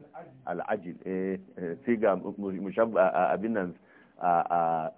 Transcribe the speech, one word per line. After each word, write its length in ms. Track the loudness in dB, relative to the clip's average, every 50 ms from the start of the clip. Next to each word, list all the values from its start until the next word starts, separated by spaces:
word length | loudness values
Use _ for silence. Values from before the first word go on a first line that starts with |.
| -16 -18 -18 -18 -18 -18 -18 -14 -8
Al-ajil, 500 | -8 -6 -6 -4 -4 -4 -4 -4 -8 -10 -8 -6
eh, 340 | -4 -2 -2 -2 -2 -4 -4 -8 -12 -12
eh, 180 | -8 -6 -6 -6 -4 -2
siga 300 | -2 0 2 4 4 2
mu-, 180 | 2 -2 -6 -8
mu-, 240 | -6 -6 -4 -4 -4 -6
mushabba-, 380 | -4 0 0 2 2 4 4
a, 100 | 4 4
a, 220 | 4 4 2 2 2
abin 160 | 0 0 -2
nan, 240 | 0 0 -2 -4 -6 -10 _ -20 -20 -20 -20 _ _ -2
a, 180 | 2 2 4 4 2 2
a, 420 | 2 2 2 2 0 0 -2 -4 -4